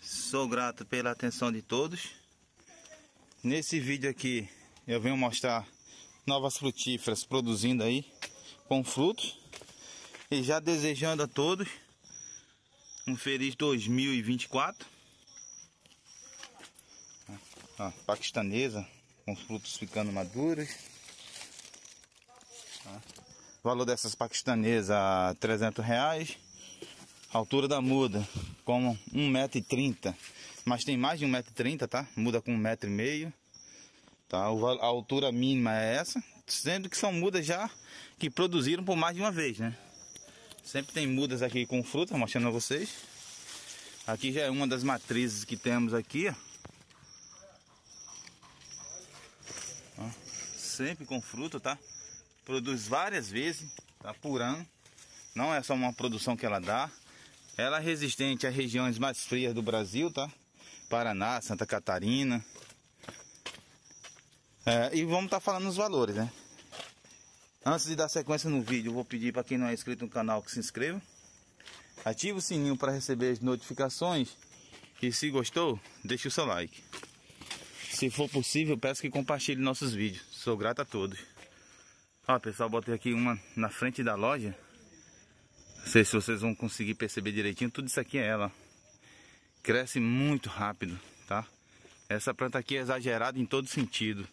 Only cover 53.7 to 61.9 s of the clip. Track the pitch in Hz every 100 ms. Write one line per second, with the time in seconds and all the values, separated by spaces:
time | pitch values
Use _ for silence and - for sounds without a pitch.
53.7 | - - - 104 107 151 131 120 147 170
54.7 | _ - - - - - - 139 156 127
55.7 | 135 123 117 123 110 - 117 117 101 90
56.7 | 110 147 - - - - - - - 123
57.7 | 156 160 160 143 - 135 127 135 127 131
58.7 | 120 127 113 135 127 - 123 127 117 110
59.7 | 113 101 113 165 160 254 - _ _ -
60.7 | - - 117 117 101 104 123 - 104 110
61.7 | 107 -